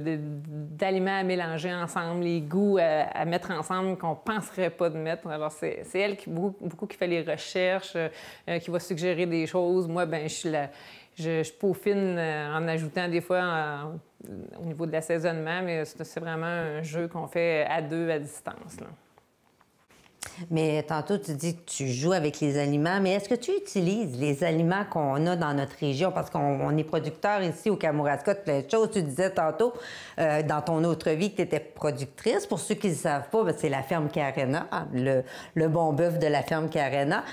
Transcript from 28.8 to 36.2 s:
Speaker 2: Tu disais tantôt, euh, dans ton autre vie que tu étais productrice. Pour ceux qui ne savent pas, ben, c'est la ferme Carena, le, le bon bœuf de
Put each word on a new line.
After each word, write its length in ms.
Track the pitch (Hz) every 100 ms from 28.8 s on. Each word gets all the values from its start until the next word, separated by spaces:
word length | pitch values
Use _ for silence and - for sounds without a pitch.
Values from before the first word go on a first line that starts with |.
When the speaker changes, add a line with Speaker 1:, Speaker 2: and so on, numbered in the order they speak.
| 220
Speaker 2:
Tu 100 | 214
disais 280 | 151 131 185
tantôt, 420 | 185 160 151 240 240 - - - -
euh, 220 | 156 151
dans 200 | 156 151
ton 220 | 147 160
autre 260 | 170 160 180
vie 200 | 156 202
que 60 | 185
tu 60 |
étais 180 | 175 156
productrice. 840 | - - 151 131 135 - - 370 -
Pour 120 | 196
ceux 160 | - 214
qui 140 | 202
ne 60 | 147
savent 340 | 170 143 135
pas, 160 | 220 196
ben, 100 | 151
c'est 120 | 156
la 120 | 139
ferme 280 | 135 170 147
Carena, 580 | 165 143 131 131 143 - - 160
le, 300 | 123 131 131 127 - -
le 140 | 160 160
bon 240 | 160 160
bœuf 260 | 143 170
de 80 | 165